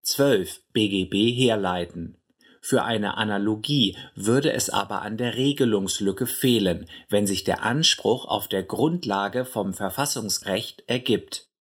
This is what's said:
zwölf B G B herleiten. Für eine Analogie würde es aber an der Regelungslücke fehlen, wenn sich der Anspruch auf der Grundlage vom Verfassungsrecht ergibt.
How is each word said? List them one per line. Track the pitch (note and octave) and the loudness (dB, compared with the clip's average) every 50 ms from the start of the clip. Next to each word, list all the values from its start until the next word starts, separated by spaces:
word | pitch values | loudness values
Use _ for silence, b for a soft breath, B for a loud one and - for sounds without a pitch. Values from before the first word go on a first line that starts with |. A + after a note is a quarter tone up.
| _ | _
zwölf | - - - C#3 C#3+ C3 G2 F2+ - - - _ _ _ | -4 2 2 4 4 4 2 2 -2 -8 -16 _ _ _
B | A#2+ G#2+ G2+ | 0 0 2
G | G2 G2 F#2 | 2 0 0
B | F2 - G2 G#2+ A#2 | 0 2 2 2 2
herleiten. | B2 B2 C3 A#2+ A2+ G#2 G2 F#2 F2+ F2+ F2 F2 - F2 E2 - - _ _ _ b b b b b b b | 2 4 2 4 4 2 0 -2 -2 -2 -4 -6 -8 -10 -10 -10 -12 _ _ _ b b b b b b b
Für | - - B2 - | 0 0 0 2
eine | A2+ A#2 G#2+ G#2 G2+ - - | 2 0 0 -2 -2 -2 -2
Analogie | A2 G#2+ G#2 G2 G2+ G#2+ A2 G#2+ G#2+ - D3 C#3+ A#2 F#2+ B B B B B | -2 -2 -2 0 0 0 -2 -2 -2 0 2 2 2 2 B B B B B
würde | - G2+ G#2+ A#2 C3+ D3 D#3 | -4 0 2 2 4 2 2
es | - - - - | 0 0 -4 -2
aber | - - G2+ G2+ G#2 - - | -2 -2 -2 -2 -4 -6 -6
an | G#2 A2 A2 | -6 -6 -4
der | B2 A#2+ A2+ | -4 -2 0
Regelungslücke | A#2 C3 C#3+ C#3+ C#3+ C#3 A#2+ G#2+ G2+ G2 F#2 - - G#2 F#2+ F#2+ - B2+ | 0 0 0 2 2 2 4 4 2 0 0 -4 -2 0 -2 0 0 -2
fehlen, | A#2+ - - - C3 A#2+ A2+ G2+ F2+ E2+ E2+ - B B B B B | -4 -2 0 2 4 4 4 4 2 0 -2 -6 B B B B B
wenn | - G#2 G#2 | 2 2 2
sich | G2 G2 F#2 - | 2 0 -2 0
der | - F#2 - - | -2 -2 0 0
Anspruch | G#2+ B2 D3 E3 - - - - G2+ A2+ - - | 0 0 2 2 2 2 2 2 2 2 2 0
auf | - - G#2 - - | -2 -2 -2 -2 -2
der | - F#2+ F#2 | -4 -4 -2
Grundlage | - - G2+ A#2+ D#3+ E3+ F3 - A2+ G2 G2 G2 G2+ G2 B2 B2+ | -2 -2 0 2 2 2 0 -2 0 0 0 0 0 -2 -4 -6
vom | B2 - A2+ G2 G2 F#2 | -4 -4 -4 -2 -2 -4
Verfassungsrecht | - G2+ F#2+ - - C#3 C#3+ - B2+ A2 G2+ F#2 - - G2+ F#2+ G#2 - - - - - | -4 -4 -4 -2 -2 -2 -2 -2 -4 -4 -4 -4 -4 -2 -2 -2 -2 -2 -6 -14 -18 -6
ergibt. | - A#2+ B2 - - A2+ F#2 - - - - - _ _ _ | -4 -4 -2 2 2 0 0 0 -6 -14 -14 -14 _ _ _